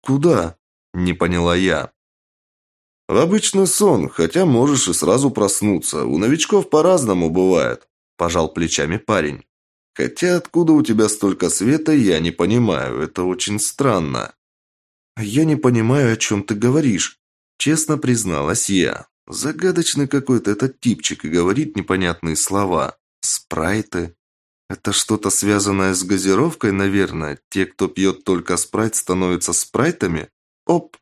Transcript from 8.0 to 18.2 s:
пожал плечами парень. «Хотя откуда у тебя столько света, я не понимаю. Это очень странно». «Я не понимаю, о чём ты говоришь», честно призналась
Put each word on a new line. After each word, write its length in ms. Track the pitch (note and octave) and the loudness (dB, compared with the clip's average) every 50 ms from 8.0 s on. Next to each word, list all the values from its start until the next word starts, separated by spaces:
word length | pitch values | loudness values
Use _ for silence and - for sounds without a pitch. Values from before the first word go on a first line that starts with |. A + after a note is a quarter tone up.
| _ _ _ | _ _ _
пожал 360 | _ F2 E2+ E2 F2+ D#2+ D#2 - | _ -4 -2 0 0 0 0 -2
плечами 440 | E2+ E2+ E2 - - C#2+ D2 E2+ | -2 -4 -2 -2 -2 -2 -2 -4
парень. 480 | A2 - - A2 F#2+ D#2 D2+ C#2 C2 - _ _ _ _ _ _ _ _ _ _ | -6 -2 0 0 0 0 -2 -6 -8 -16 _ _ _ _ _ _ _ _ _ _
«Хотя 420 | - C2 - - - - F3+ F3+ | -4 -4 -4 -4 -2 -2 0 0
откуда 360 | F3 E3+ - - E3 F3 D#3+ D#3+ | 0 -2 -2 0 0 4 4 4
у 100 | D3+ C#3 | 4 4
тебя 260 | - A2+ G#2+ G#2+ G#2+ | 2 2 2 2 2
столько 420 | - - - G2 F#2 - - E2+ | 0 0 0 0 0 0 -2 -2
света, 420 | E2 - F#2+ A2+ C#3+ D#3+ D#3 D#3 D#3 | -2 0 0 0 0 0 2 2 2
я 260 | D3 A#2 G2 F2 D#2 | 4 4 4 2 2
не 140 | D#2+ E2+ E2 | 0 -2 -2
понимаю. 680 | - F2 F2+ G#2+ A#2+ B2 G#2+ F2+ C#2 C2 C2 A#1+ A#1+ | 0 0 2 2 2 2 2 0 -2 -2 -4 -6 -6
Это 220 | D2 - - - F2+ | -6 -6 -4 -4 -2
очень 360 | F2+ F#2 F2+ - - G#2 G#2+ | -2 -2 -4 -4 -6 -4 -4
странно». 760 | - - - - C#3 C#3 A2+ F#2+ E2 C#2+ C2 A#1+ G1+ G1+ - _ _ _ _ _ _ _ _ _ _ _ _ _ _ _ _ | -6 -6 -4 -2 0 0 0 0 0 -2 -4 -6 -8 -8 -12 _ _ _ _ _ _ _ _ _ _ _ _ _ _ _ _
«Я 280 | - A2 G#2 G#2+ C3+ D#3+ | -10 -10 -4 0 0 2
не 120 | D#3+ D3+ | 2 2
понимаю, 560 | C3 - B2+ B2 A#2 A2 A2+ C3 D3 C#3 A#2 A2+ | 2 2 2 2 4 2 2 2 2 2 2 0
о 40 | |
чём 260 | A2 - - G#2+ G2+ G2 | 0 -2 -2 -2 -2 -2
ты 120 | - A2 | -4 -4
говоришь», 680 | G2+ G#2+ A#2+ B2+ D#3 D#3 C3 G#2+ E2+ - - - _ _ _ _ _ _ _ _ _ | -2 0 0 0 2 0 0 0 0 -4 -6 -8 _ _ _ _ _ _ _ _ _
честно 400 | - C#3 D#3 D#3+ D#3 - D#3 C#3+ | -2 -2 0 0 0 -2 -4 -2
призналась 680 | - B2+ B2 A#2 | 0 0 0 0